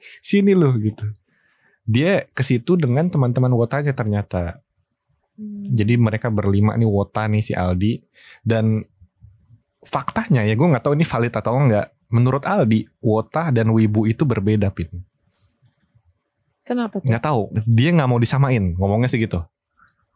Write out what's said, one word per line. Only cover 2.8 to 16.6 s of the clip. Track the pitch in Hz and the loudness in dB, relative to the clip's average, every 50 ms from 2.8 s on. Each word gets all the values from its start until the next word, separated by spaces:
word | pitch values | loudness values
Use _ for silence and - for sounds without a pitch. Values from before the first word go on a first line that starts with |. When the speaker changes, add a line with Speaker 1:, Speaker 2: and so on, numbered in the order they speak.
| 151 123 120 143 170 | 2 0 0 0 0
Speaker 1:
teman-teman | 180 180 147 131 123 120 127 127 123 | 0 0 0 0 0 0 0 0 2
Wotanya | 127 117 117 - - 143 147 147 | 2 2 0 0 -2 -2 -4 -4
ternyata. | 131 - 117 107 104 104 101 - - 90 87 85 - - _ _ _ _ _ _ _ _ _ _ _ _ _ _ _ | -4 -4 -4 -2 -2 -4 -4 -4 -4 -4 -4 -6 -8 -12 _ _ _ _ _ _ _ _ _ _ _ _ _ _ _
Speaker 2:
Hmm. | - 214 208 208 202 202 202 | -18 -16 -14 -14 -12 -6 -2
Speaker 1:
Jadi | 127 110 104 110 120 | -2 0 2 2 2
mereka | 120 117 110 107 107 - | 2 2 2 0 -2 -4
berlima | 120 107 104 98 98 98 101 104 107 - | -2 -2 -2 0 0 2 2 2 2 2
nih, | 117 113 | 0 0
Wota | 110 101 101 101 - - 113 110 | 2 2 0 -2 -2 -4 -4 -2
nih, | 107 107 107 | 0 0 -2
si | 104 - 101 | -2 -2 -4
Aldi. | - 90 90 90 90 98 110 117 - - _ _ - - - - - | -2 -2 0 0 0 0 -2 -2 -4 -10 _ _ -20 -20 -20 -20 -8
Dan | - 110 113 110 110 110 110 110 - - _ _ - _ _ _ - - - _ _ _ - _ _ _ _ _ | -4 -2 0 0 0 0 0 -2 -6 -10 _ _ -20 _ _ _ -20 -20 -20 _ _ _ -20 _ _ _ _ _
faktanya | - - - 139 127 - - 226 220 - 165 120 104 | -8 -6 -6 -4 -6 -4 -6 -4 -2 0 0 2 2
ya, | 104 | 2
gue | 110 117 160 | 0 2 2
nggak | 175 139 117 - | 2 2 2 0
tahu | 147 147 | 0 0
ini | 151 165 | 0 0
valid | - - 117 117 117 | 0 0 -2 -2 -2
atau | - 110 - 113 120 | -2 -4 -2 -2 0
enggak. | 135 143 127 107 101 - - _ _ _ | 2 2 4 2 2 0 -4 _ _ _
Menurut | _ 107 117 123 127 131 139 135 | _ 0 2 2 2 0 0 -2
Aldi, | 170 196 208 139 110 110 110 - - _ _ | -2 0 0 2 2 2 0 0 -4 _ _
Wota | - 117 107 110 113 - - 156 170 160 | -2 0 0 0 -2 -4 -4 -4 -2 0
dan | 127 117 110 110 | 0 0 2 2
Wibu | 113 113 110 107 104 110 107 | 4 4 2 2 2 2 0
itu | 110 113 - 165 | 0 0 0 0
berbeda, | 135 113 107 98 107 107 107 101 98 | 0 0 0 0 0 2 2 0 -2
Pin. | - - 85 - - 87 - - _ _ _ _ _ - - - _ _ _ _ _ _ _ _ _ _ _ _ _ _ _ _ _ _ _ _ _ _ | -2 -4 -8 -10 -12 -16 -18 -20 _ _ _ _ _ -20 -20 -20 _ _ _ _ _ _ _ _ _ _ _ _ _ _ _ _ _ _ _ _ _ _